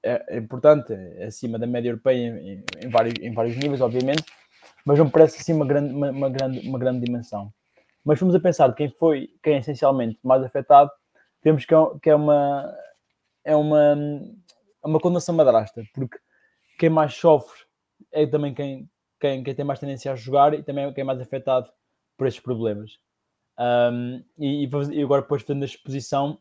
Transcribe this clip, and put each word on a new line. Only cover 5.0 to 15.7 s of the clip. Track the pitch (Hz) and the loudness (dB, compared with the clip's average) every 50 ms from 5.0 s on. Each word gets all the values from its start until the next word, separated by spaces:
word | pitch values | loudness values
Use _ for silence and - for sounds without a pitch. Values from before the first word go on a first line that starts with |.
não | 160 135 | 4 4
parece | - 160 160 156 - - | 8 6 6 6 6 -4
assim | - - | -4 -2
uma | 165 156 147 | -2 0 0
grande, | 131 143 143 143 143 | 0 0 0 0 -2
uma, | 127 143 143 139 | -4 -4 -4 -4
uma | 131 135 139 135 | -4 -4 -4 -4
grande, | 131 135 135 131 127 123 107 120 | -2 -4 -4 -6 -6 -8 -8 -8
uma | 131 123 | -6 -2
grande | 123 127 127 123 120 | -2 -2 -2 -2 -4
dimensão. | 120 123 120 113 - - 101 101 104 - _ _ _ _ _ _ _ _ _ _ | -4 -6 -6 -8 -10 -12 -12 -12 -12 -18 _ _ _ _ _ _ _ _ _ _
Mas | 147 151 - | 0 0 2
fomos | 185 185 175 | 2 2 2
a | 185 | 2
pensar | 180 180 151 - 151 131 | 2 0 2 4 2 2
de | 120 | 2
quem | - 147 139 | 0 -6 -6
foi, | - _ 165 165 151 135 - - _ _ | -4 _ 2 2 2 0 -4 -10 _ _
quem | - 156 151 | -2 0 0
é | 135 | 0
essencialmente | 123 151 143 - 151 139 139 131 117 113 110 - | -2 -6 -6 0 0 0 2 2 -2 -4 -6 -6
mais | - 127 131 135 131 | 0 2 2 2 2
afetado, | 123 - 139 131 - 147 139 147 143 - _ _ _ _ _ _ _ _ _ | -2 -6 -8 2 6 8 8 8 6 0 _ _ _ _ _ _ _ _ _
vemos | _ 156 156 139 - | _ 2 2 2 2
que | - 160 | 4 4
é, | 156 160 - - 147 | 4 4 2 -2 -2
que | - 160 | 2 4
é | 151 | 4
uma, | 147 151 151 147 143 143 143 143 139 135 - - - - - _ _ _ _ _ _ _ _ _ _ _ | 4 4 4 2 2 2 0 -2 -4 -6 -10 -14 -18 -20 -20 _ _ _ _ _ _ _ _ _ _ _
é | - 156 | 0 2
uma, | 151 151 151 151 151 147 147 147 147 147 147 147 139 - - - - _ _ _ _ _ _ _ _ - | 2 2 4 4 4 6 4 4 2 -2 -6 -8 -10 -12 -16 -20 -20 _ _ _ _ _ _ _ _ -4
é | |
uma | 151 156 156 | -2 0 0
condenação | - 139 - - - - 170 | 0 0 -2 -2 -2 -2 2
madrasta, | 165 151 131 117 113 110 - | 4 4 6 6 4 2 0